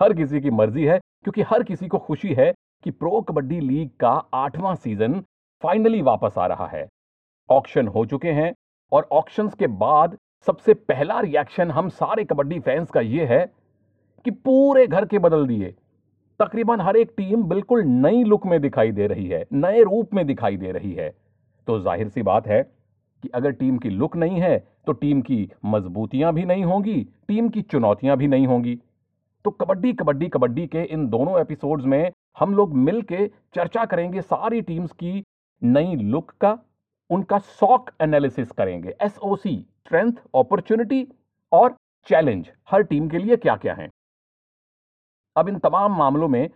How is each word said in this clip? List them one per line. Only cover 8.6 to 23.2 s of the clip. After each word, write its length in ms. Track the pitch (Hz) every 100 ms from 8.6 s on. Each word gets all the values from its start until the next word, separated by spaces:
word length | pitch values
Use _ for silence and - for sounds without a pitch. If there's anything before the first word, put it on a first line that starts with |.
| _ _ _
और 160 | 139 151
ऑक्शंस 420 | 143 156 - 214
के 120 | - -
बाद 520 | 98 110 151 170 - _ _ -
सबसे 280 | 180 -
पहला 460 | 208 - 131 147 214
रिएक्शन 500 | 208 147 135 - 170
हम 180 | 139 185
सारे 360 | - 147 220
कबड्डी 360 | 208 151 139 139
फैंस 300 | - 139 170
का 100 | 147
ये 260 | 117 135 147
है 260 | 120 180 _ _ _ _ _ _ _
कि 60 | 254
पूरे 560 | 196 262 262 277 269 247
घर 180 | 185
के 140 | 202 208
बदल 280 | 175 160 139
दिए। 280 | 113 95 - _ _ _ _ _ -
तकरीबन 420 | 214 220 226 233
हर 160 | 175 214
एक 180 | 226 -
टीम 260 | 190 226
बिल्कुल 400 | 185 185 202 240
नई 420 | 165 123 143 233
लुक 220 | 226 208 190
में 140 | 170
दिखाई 320 | 143 - 110
दे 140 | 104 104
रही 200 | 98 92
है, 200 | 85 -
नए 300 | 139 170 220
रूप 320 | 214 202 214
में 120 | 202 156
दिखाई 300 | - 107 98
दे 160 | 92
रही 200 | 90 101
है। 240 | 85 78 - _ _ _ _ -
तो 140 | 110
जाहिर 280 | 92 87 107
सी 140 | 127
बात 240 | 98 101 107
है 160 | 104 139 _ _ _ _ _